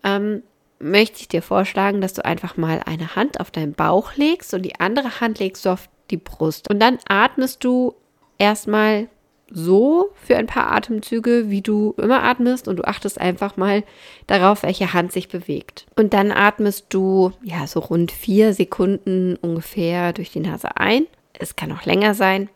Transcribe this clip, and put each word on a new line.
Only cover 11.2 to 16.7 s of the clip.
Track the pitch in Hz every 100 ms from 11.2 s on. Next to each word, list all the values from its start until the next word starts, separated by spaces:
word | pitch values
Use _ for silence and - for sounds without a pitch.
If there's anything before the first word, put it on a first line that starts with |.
| 240 240 214
wie | 202
du | 196 208 208 -
immer | 214 262
atmest, | - 254 240 254 220
und | 180
du |
achtest | - - 202 -
einfach | 180 180 202 -
mal | 190 202 208 - - - -
darauf, | 196 185 202
welche | - 185 180
Hand | 180 175
sich | 185 185
bewegt. | 180 - 147 - - _ -
Und | 214
dann | 202 202
atmest | - 202 - 208